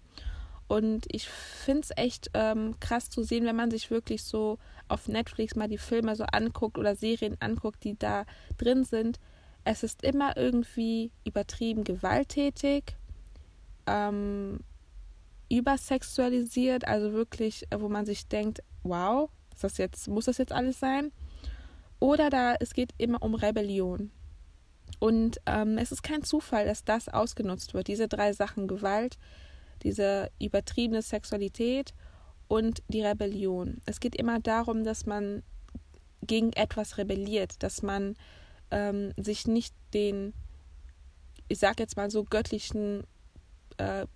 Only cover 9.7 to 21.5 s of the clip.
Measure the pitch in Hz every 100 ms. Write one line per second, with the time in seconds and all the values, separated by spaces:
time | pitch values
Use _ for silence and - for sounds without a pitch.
9.7 | 220 220 - 277 277 277 - 254 240 233
10.7 | - 226 226 233 - - 202 202 - 226
11.7 | 220 208 185 185 233 277 294 285 - 277
12.7 | 285 - - - - - - - - -
13.7 | - - 104 104 104 101 101 98 - -
14.7 | - - - - - - - - 240 247
15.7 | 269 - 262 - - 247 247 240 247 254
16.7 | 254 - 214 208 214 233 - 220 - -
17.7 | 208 208 208 208 208 - 214 214 220 -
18.7 | - 180 175 185 254 302 - - - 196
19.7 | - 185 - - 208 254 247 254 - 254
20.7 | 254 262 269 294 - - - -